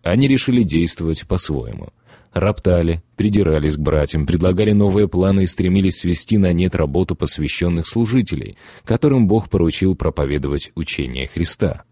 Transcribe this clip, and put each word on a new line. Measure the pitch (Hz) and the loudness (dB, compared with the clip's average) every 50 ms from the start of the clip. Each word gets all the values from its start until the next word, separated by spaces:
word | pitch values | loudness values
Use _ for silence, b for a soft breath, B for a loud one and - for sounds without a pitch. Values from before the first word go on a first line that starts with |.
| _ | _
Они | 87 90 117 139 | 0 2 2 4
решили | 131 135 127 - - 120 123 | 4 2 2 2 2 2 2
действовать | 110 87 76 82 85 82 - - 85 82 80 - - | 2 2 2 0 0 0 -2 -4 -4 -4 -4 -4 -4
по-своему. | - 95 87 - - 76 65 58 57 50 50 50 - _ b b b b b b b - | -4 -2 -2 -2 -2 -4 -6 -6 -8 -12 -14 -16 -18 _ b b b b b b b -4
Роптали, | 101 104 104 101 - - 95 90 87 82 82 82 82 - _ _ | 0 0 0 -2 0 2 2 2 4 2 0 -2 -4 -8 _ _
придирались | - 110 107 101 104 98 82 78 76 73 76 73 | -2 -2 2 2 2 2 2 2 2 0 -2 -2
к | 73 | 0
братьям, | 73 - - 76 73 - - 78 76 | 0 0 2 0 0 0 -2 -2 -2
предлагали | 71 90 82 87 92 92 90 107 107 104 | 0 0 0 2 0 2 2 2 2 4
новые | 104 104 101 95 104 104 | 4 2 2 4 2 2
планы | 92 - 90 92 98 98 98 92 | 2 2 0 2 2 2 2 2
и | |
стремились | 87 - - 92 90 92 98 95 95 87 - | 0 0 0 0 2 2 2 2 2 0 0
свести | - 87 87 - - - 110 | -2 -2 -2 -2 -2 0 2
на | 104 95 90 | 2 4 2
нет | 87 85 92 90 - | 2 2 0 0 0
работу | 87 80 71 69 87 92 - - | 0 -2 0 0 -2 -2 -2 -2
посвященных | - 78 73 - - 76 71 - - 92 87 85 82 82 | -4 -4 -4 -2 -4 -4 -4 -2 -2 -2 -2 -2 -2 -4
служителей, | - - 117 117 104 120 127 107 - - 67 55 50 - B B B B B B | -4 -2 -2 -2 0 0 -2 0 -2 -6 -8 -8 -12 -14 B B B B B B
которым | - 107 - - 147 139 127 113 | -4 -2 0 2 2 4 4 4
Бог | 92 104 113 - - | 4 2 0 0 0
поручил | - 92 82 82 - - 95 92 90 | 0 2 2 2 0 0 0 0 0
проповедовать | - - 82 - - 73 67 71 71 65 71 71 71 - - _ | 0 -2 -4 -2 -2 -2 -2 -2 -4 -2 -2 -4 -4 -6 -8 _
учение | 82 80 - - - 69 64 62 64 65 | -10 -8 -8 -6 -6 -6 -6 -6 -8 -8
Христа. | - - - 87 - - - 110 - - - - _ | -8 -4 -6 -4 -4 -2 -2 -2 -2 -2 -6 -14 _